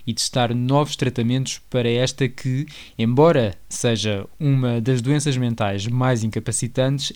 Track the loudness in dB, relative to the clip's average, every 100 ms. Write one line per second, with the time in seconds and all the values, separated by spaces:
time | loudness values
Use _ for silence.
0 | -6 -4 -2 0 0 0 2 2 2 0
1 | -2 0 0 0 -2 -8 -4 -2 2 2
2 | 0 0 -4 -2 -4 -2 -4 -10 -14 -2
3 | 2 6 6 6 2 -4 -10 -2 0 0
4 | 0 -2 -6 -4 0 2 2 0 2 0
5 | 2 0 0 0 0 0 -2 -2 -2 0
6 | 2 2 0 -2 -4 -4 -4 0 0 0
7 | -4